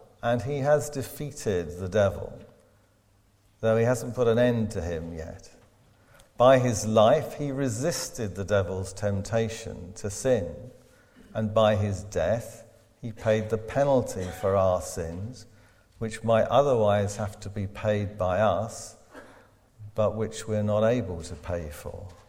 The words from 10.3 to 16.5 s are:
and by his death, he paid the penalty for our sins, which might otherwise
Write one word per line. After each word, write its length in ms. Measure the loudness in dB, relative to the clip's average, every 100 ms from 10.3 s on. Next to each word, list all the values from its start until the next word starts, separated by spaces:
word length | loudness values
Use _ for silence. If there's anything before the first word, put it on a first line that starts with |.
| 2 0 -8 -16 -20 -20 _ _ -20 -10
and 200 | -4 0
by 220 | 4 4 4
his 260 | 0 -2
death, 640 | -4 -2 0 0 -4 -16 -20 -20 _ _
he 120 | -14
paid 360 | -4 0 0 0
the 80 | -4
penalty 680 | -2 0 2 2 0 -4 -8 -4
for 160 | 0 4
our 240 | 4 2
sins, 640 | -2 -8 -8 -8 -10 -12 -20 -20 -20 _ _ -10
which 260 | -8 -4 4
might 220 | 4
otherwise 680 | 6